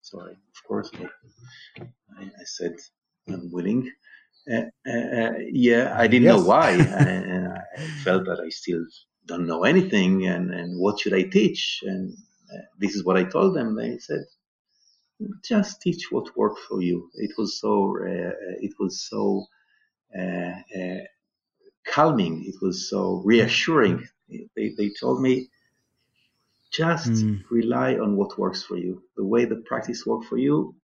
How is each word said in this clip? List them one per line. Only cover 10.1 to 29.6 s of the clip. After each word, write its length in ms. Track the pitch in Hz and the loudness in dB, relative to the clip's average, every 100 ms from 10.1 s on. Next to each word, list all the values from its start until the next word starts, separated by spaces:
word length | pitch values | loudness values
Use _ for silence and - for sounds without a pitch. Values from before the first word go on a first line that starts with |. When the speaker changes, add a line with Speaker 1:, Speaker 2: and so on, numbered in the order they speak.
| 95 92 | 2 0
Speaker 1:
and, 260 | 90 90 | -2 -4
and 280 | 90 87 90 | -6 -8 -2
what 200 | 95 104 | 0 0
should 140 | 104 | 0
I 100 | 95 | 0
teach? 560 | 92 196 196 - - - | 4 4 4 0 -6 -6
And, 300 | 98 95 95 - _ _ _ | -6 -6 -8 -12 _ _ _
uh, 80 | - - _ | -20 -20 _
this 160 | 98 101 | -4 -2
is 80 | |
what 120 | 90 92 | 2 2
I 60 | |
told 320 | 92 160 190 165 | 2 4 2 2
them. 200 | 117 107 | -2 -4
They 220 | 117 120 | -6 -8
said, 260 | - 147 147 _ _ _ _ _ _ _ _ _ 214 - | -6 -8 -8 _ _ _ _ _ _ _ _ _ -12 -12
"Just 380 | - 220 196 - | 0 0 0 -2
teach 260 | 185 175 - | -4 -4 -4
what 240 | 123 - - | -6 -4 0
worked 240 | 107 104 - | 0 0 -8
for 140 | 104 | -4
you." 280 | 90 87 - | -2 -2 -6
It 180 | - 107 - | -8 -8 -4
was 220 | 104 - | -4 -4
so, 360 | 107 104 98 98 | 0 2 2 -2
uh, 320 | 95 90 87 - 92 95 | -4 -4 -6 -8 -10 -8
it 140 | 104 - | -10 -4
was 280 | 98 90 - | -6 -6 -10
so, 380 | 107 101 98 101 _ _ _ _ _ _ 95 | -2 0 0 -4 _ _ _ _ _ _ -8
uh, 640 | 92 87 87 90 - 95 | -6 -4 -6 -10 -12 -10
uh, 240 | 90 92 - _ _ _ _ _ _ _ - | -8 -8 -12 _ _ _ _ _ _ _ -6
calming. 580 | - 156 135 87 80 - | 2 4 4 0 -2 -8
It 100 | - | -4
was 280 | 98 90 - | -4 -4 -4
so 320 | 101 92 92 | -4 -2 -2
reassuring. 840 | 95 117 123 - - 160 104 120 - _ _ - - - | 4 4 4 0 2 4 4 2 -6 _ _ -18 -14 -6
They, 180 | 107 107 | -6 -4
they 120 | 104 - | -6 -2
told 220 | 123 127 | -2 0
me, 280 | 131 127 127 _ _ _ _ _ _ _ _ _ _ _ _ - | 2 0 -2 _ _ _ _ _ _ _ _ _ _ _ _ -2
just 300 | 165 165 123 | 0 0 0
Speaker 2:
Mm. 300 | 113 107 104 - | 2 2 0 0
Speaker 1:
rely 400 | 117 113 123 131 127 | 0 2 0 0 0
on 120 | 104 101 | 2 0
what 200 | 98 - | 0 0
works 240 | 95 90 - | -4 -4 -8
for 80 | 90 | -6
you. 80 | 90 92 _ - | -6 -8 _ -6
The 120 | 98 | 0
way 100 | 117 | 2
the 180 | 120 113 | 2 -2